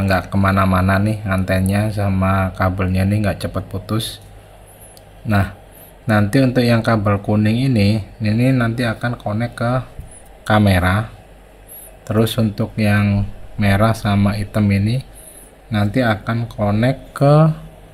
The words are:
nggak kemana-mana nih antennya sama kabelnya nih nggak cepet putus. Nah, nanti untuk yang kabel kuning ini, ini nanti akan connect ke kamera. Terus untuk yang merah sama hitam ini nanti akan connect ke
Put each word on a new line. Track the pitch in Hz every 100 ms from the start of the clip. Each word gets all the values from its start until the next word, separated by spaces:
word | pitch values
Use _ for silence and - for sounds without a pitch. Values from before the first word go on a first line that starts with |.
| 98
nggak | 92 87
kemana-mana | 101 95 98 95 92 92 95
nih | 104 104 104
antennya | 95 92 95 95 101 107
sama | 104 101 95 95 95 95 90
kabelnya | 95 95 92 92
nih | 98 104 101
nggak | -
cepet | 95 98 -
putus. | 98 - 110 - - - - - - - - - - - - -
Nah, | 101 95 - - - - - -
nanti | 107 101 131 131
untuk | 127
yang | 120 117 113
kabel | 113 104 101 -
kuning | 107 107 117 135
ini, | 117 101 107 98 -
ini | 107 107 123
nanti | 131 117 113 120
akan | 110 120 120
connect | 117 107 120 -
ke | 120 127 120 - - - - - -
kamera. | 107 101 92 87 101 113 - - - - - - - - - -
Terus | 107 110 -
untuk | 110 101 113 -
yang | 104 104 101 101 101 - - -
merah | 101 98 113 113
sama | 110 101 101 104
hitam | 101 110 104
ini | 98 104 127 - - - - - - -
nanti | 107 104 120 120
akan | 104 - 117 113
connect | - 104 104 123 135 - -
ke | 139 151 160 156 - - -